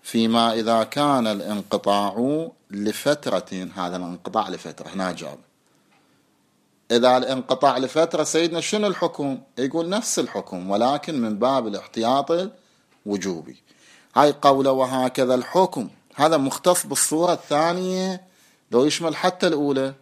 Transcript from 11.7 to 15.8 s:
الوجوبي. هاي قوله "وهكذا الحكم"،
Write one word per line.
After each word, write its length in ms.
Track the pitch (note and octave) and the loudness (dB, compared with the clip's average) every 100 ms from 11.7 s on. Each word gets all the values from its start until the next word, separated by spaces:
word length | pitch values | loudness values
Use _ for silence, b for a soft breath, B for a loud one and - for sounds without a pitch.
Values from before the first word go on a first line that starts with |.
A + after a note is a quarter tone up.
| G2 - - A2+ C3+ C#3 E3+ F#3+ - b b b b - | -8 -10 -2 2 2 2 -2 -2 -12 b b b b -6
الوجوبي. 560 | G2+ F#2+ E2+ D2 B1 b b b b b B2 | -4 -4 -6 -10 -20 b b b b b 4
هاي 180 | D3 C#3 | 4 6
قوله 300 | C#3+ C3+ C3+ | 4 6 4
"وهكذا 640 | C3 B2+ C3 B2+ C3 B2+ | 2 0 0 0 0 2
الحكم"، 540 | B2+ A#2+ F3+ F#3 D#3 | 2 2 2 2 0